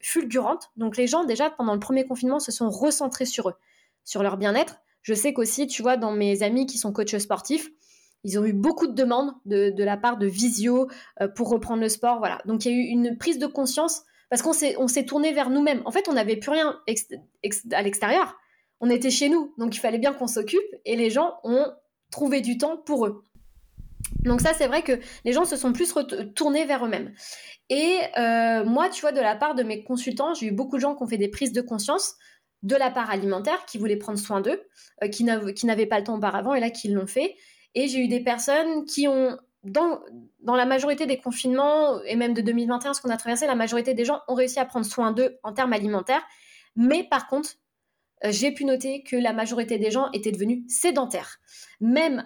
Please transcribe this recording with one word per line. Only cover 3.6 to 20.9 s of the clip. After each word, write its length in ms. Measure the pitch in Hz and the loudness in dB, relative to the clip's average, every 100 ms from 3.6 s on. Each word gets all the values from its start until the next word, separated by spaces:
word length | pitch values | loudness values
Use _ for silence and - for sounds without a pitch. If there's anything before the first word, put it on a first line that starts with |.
| _ _ _ _ | _ _ _ _
sur 180 | - 208 | -8 -2
leur 140 | 202 190 | -2 0
bien-être. 460 | 202 214 330 - _ _ | 0 2 0 -4 _ _
Je 120 | - | -4
sais 180 | 214 262 | 0 0
qu'aussi, 340 | 285 226 - 285 | 0 0 -2 -4
tu 140 | - | -2
vois, 160 | 240 254 | 0 2
dans 160 | 220 | 0
mes 300 | 208 202 202 | 0 2 2
amis 240 | 208 240 269 | 2 2 0
qui 100 | 262 | -2
sont 160 | 214 | -4
coachs 260 | 202 214 214 | -2 -2 -2
sportifs, 520 | 202 190 - 302 - - _ _ _ _ | -2 -4 -2 -4 -4 -16 _ _ _ _
ils 160 | 202 196 | -4 0
ont 60 | |
eu 80 | 214 | 0
beaucoup 340 | 196 233 320 320 | 2 2 2 0
de 60 | |
demandes 400 | 226 254 240 277 269 - | 2 2 2 0 -4 -2
de, 240 | 202 202 | 2 2
de 120 | 196 | 2
la 140 | 202 202 | 0 2
part 220 | 233 226 | 0 2
de 80 | 202 | 0
visio, 640 | 185 240 220 220 247 262 - - - | 2 0 2 2 2 2 -4 -14 -4
euh, 60 | 196 | -4
pour 200 | 202 226 | -2 0
reprendre 320 | 233 - 226 | 0 0 -2
le 80 | 220 | 0
sport, 300 | 220 240 240 | 0 0 2
voilà. 240 | 208 - | 0 -4
Donc, 220 | 190 220 226 | -2 -2 0
il 40 | |
y 40 | |
a 20 | 240 | 0
eu 60 | |
une 340 | 247 233 240 240 | 2 2 2 0
prise 220 | - 294 | -2 0
de 80 | 294 | -2
conscience 560 | 294 262 277 320 302 - _ - | -2 -2 0 0 -2 -10 _ -4
parce 140 | 240 | 0
qu'on 100 | 311 | 2
s'est, 240 | 320 294 - | 2 2 2
on 100 | 254 | 2
s'est 180 | 269 269 | 2 0
tourné 260 | 294 302 | 2 2
vers 160 | 285 254 | 2 2
nous-mêmes. 320 | 269 294 277 - | 4 4 2 0
En 40 | |
fait, 160 | 269 392 | -2 2
on 20 | |
n'avait 240 | 269 208 214 | 2 2 0
plus 140 | 214 | 0
rien 280 | 302 302 - - | 2 2 -2 -4
ex-, 220 | 220 - - - _ | -4 -6 -10 -16 _
ex-, 220 | - - 233 | -6 -6 -2
à 80 | - | -2
l'extérieur. 560 | 202 202 208 302 349 - _ _ _ - | 0 0 2 2 2 -4 _ _ _ -2
On 100 | 240 | 2
était 180 | 240 254 | 2 2
chez 220 | 247 285 | 2 4
nous, 240 | 330 285 - | 2 0 -4
donc 180 | 233 | -4
il 40 | 208 | -2
fallait 180 | 233 233 | -2 0
bien 160 | 262 | 0
qu'on 140 | 277 240 | 0 -2
s'occupe 340 | 233 214 349 415 - | -2 0 0 0 -4
et 120 | - | -4